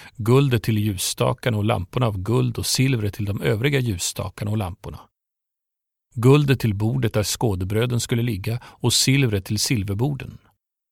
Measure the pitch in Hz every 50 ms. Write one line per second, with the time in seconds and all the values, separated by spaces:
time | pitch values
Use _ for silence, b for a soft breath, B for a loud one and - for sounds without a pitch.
0 | B B B - 104 110 123 135 143 139 120 113 - - 110 107 104 107 98 92
1 | - - - - 120 127 131 - - - 110 104 101 107 113 101 90 - - 120
2 | 127 113 101 95 90 107 117 127 127 123 113 - 98 - - - 131 135 135 113
3 | 104 101 - - 104 101 98 - - - 113 107 117 147 147 135 127 117 101 87
4 | - - - - 98 98 - - 107 104 107 110 101 87 90 - - 90 78 -
5 | - _ _ _ _ _ _ _ _ _ _ _ _ _ _ _ _ _ _ _
6 | _ _ _ 127 110 127 139 151 147 139 135 - - 113 101 101 107 113 127 135
7 | 123 110 - 110 101 - - - - 117 98 90 92 92 104 107 120 123 123 117
8 | - - 127 117 117 123 110 95 98 - 117 123 - - - - - 123 - -
9 | - 131 131 139 139 117 101 98 - - 107 104 - - 139 110 95 104 98 101
10 | 123 147 143 127 - - - - - _ _ _ _ _ _ _ _ _